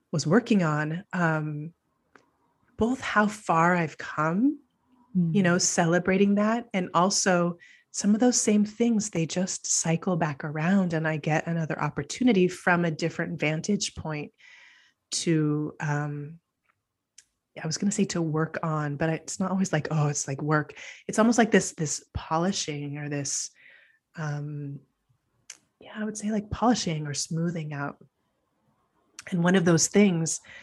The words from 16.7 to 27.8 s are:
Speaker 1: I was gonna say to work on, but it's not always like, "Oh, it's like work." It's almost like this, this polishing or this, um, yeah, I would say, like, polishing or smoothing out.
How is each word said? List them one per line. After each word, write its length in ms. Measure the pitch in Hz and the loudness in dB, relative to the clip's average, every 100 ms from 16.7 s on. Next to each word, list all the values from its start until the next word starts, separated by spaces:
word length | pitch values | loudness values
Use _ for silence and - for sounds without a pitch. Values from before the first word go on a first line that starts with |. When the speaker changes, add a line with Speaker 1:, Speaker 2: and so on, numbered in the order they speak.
| _ _ _ _ - _ _ _ - | _ _ _ _ -20 _ _ _ -10
Speaker 1:
I 60 | 160 | -8
was 100 | 151 | -2
gonna 140 | 202 | -2
say 140 | 196 196 | 0 0
to 160 | 175 | 0
work 360 | 165 151 160 - | -2 -2 -2 -4
on, 320 | 165 156 147 143 | -4 -2 -4 -2
but 140 | 160 | -2
it's 300 | 160 - - | -2 -8 -6
not 120 | 180 | -4
always 220 | 190 185 | -2 0
like, 160 | 156 143 | -2 -2
"Oh, 160 | 156 147 | 0 0
it's 200 | 147 - | -2 -6
like 140 | 135 | -6
work." 320 | 147 156 147 - - - - | 0 0 0 -8 -20 -16 -4
It's 120 | 202 | 2
almost 180 | 220 240 | 4 4
like 140 | 226 | 4
this, 220 | 196 185 | 4 2
this 320 | - 151 - - | -4 -6 -6 -8
polishing 840 | - - 160 175 190 - 147 143 143 | -10 -4 -2 0 -2 -6 -6 -8 -8
or 120 | 147 | -6
this, 400 | 143 139 - - - - - _ _ _ - | -6 -4 -6 -8 -14 -20 -20 _ _ _ -8
um, 640 | 151 147 147 147 143 143 - _ _ _ _ _ - - _ _ | -6 -6 -8 -8 -10 -12 -16 _ _ _ _ _ -20 -20 _ _
yeah, 120 | - 220 | -18 -10
I 80 | 214 | -8
would 120 | 214 | -6
say, 120 | 208 | -4
like, 180 | 220 202 | -4 -4
polishing 560 | - 226 226 - 156 151 | 0 2 2 0 -4 -4
or 60 | |
smoothing 600 | 143 - 160 170 170 151 | -6 -4 -2 -2 -4 -8
out. 240 | 143 | -8